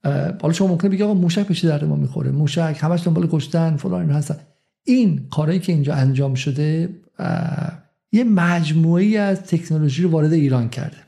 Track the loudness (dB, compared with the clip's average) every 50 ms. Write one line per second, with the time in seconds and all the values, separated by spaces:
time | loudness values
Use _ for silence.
0 | -2 -2 -2 -2 -2 -4 -6 -2 -2 -2 0 2 0 0 0 0 0 0 0 0
1 | 0 0 2 2 2 2 0 0 0 -2 -2 0 0 0 0 0 -2 -2 -2 -2
2 | -2 -4 -4 -4 -4 -2 0 0 0 0 0 -2 -2 -2 -2 -2 -2 0 0 0
3 | 0 0 0 2 0 0 0 -2 -2 -2 -2 0 0 0 -2 -2 -2 -4 -4 -2
4 | 0 0 0 0 -2 -4 -6 -10 -10 _ _ _ _ _ _ _ _ 2 2 4
5 | 4 2 0 -2 -6 -4 -4 -2 0 0 0 0 0 0 0 0 0 0 0 2
6 | 2 2 2 2 0 0 -2 -2 -4 -4 -2 -2 0 0 0 -2 -2 -4 -6 -14
7 | _ _ _ -8 -4 -4 -2 -2 -2 -4 -4 -6 -6 -8 -10 -12 _ _ _ _
8 | _ _ 0 2 4 4 4 4 4 2 2 0 0 0 2 2 2 4 4 2
9 | 2 2 2 2 0 0 -2 -2 -2 -2 -2 -2 -2 -2 -2 0 0 0 0 0
10 | 0 2 2 2 2 2 4 2 2 2 2 0 0 -2 -4 -8 -10 -10 -12 -16
11 | -20